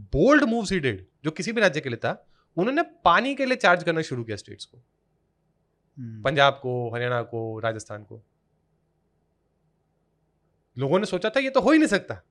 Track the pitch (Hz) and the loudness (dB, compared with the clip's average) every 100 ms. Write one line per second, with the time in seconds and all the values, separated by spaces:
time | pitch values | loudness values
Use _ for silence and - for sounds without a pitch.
0 | 104 139 226 302 262 233 185 185 135 95 | -4 2 6 6 4 0 -2 -2 -2 -4
1 | - _ 156 175 202 233 196 147 139 117 | -10 _ -8 -6 -6 0 2 0 -6 -4
2 | 120 202 _ _ _ 160 220 285 339 - | -4 -6 _ _ _ -2 0 0 -2 0
3 | 170 175 254 269 262 247 190 180 160 160 | 4 4 2 -2 -2 2 2 2 0 -2
4 | 156 123 113 101 - 104 - 123 _ _ | -4 -6 -8 -10 -14 -20 -20 _ _ _
5 | _ _ _ _ _ _ _ _ _ 139 | _ _ _ _ _ _ _ _ _ -18
6 | 120 110 135 151 139 135 127 123 120 117 | -16 -6 -2 4 4 4 -4 -4 -4 -4
7 | 123 120 117 117 113 110 113 110 - 104 | -2 -2 -4 -6 -8 -4 -4 -6 -8 -16
8 | 104 107 _ _ _ _ _ _ _ _ | -16 -20 _ _ _ _ _ _ _ _
9 | _ _ _ _ _ _ _ _ _ _ | _ _ _ _ _ _ _ _ _ _
10 | _ _ _ _ _ _ _ 120 135 185 | _ _ _ _ _ _ _ -6 0 0
11 | 214 180 214 269 269 269 208 311 311 190 | 0 -4 -2 -2 0 2 4 4 4 0
12 | - 107 _ | -4 -14 _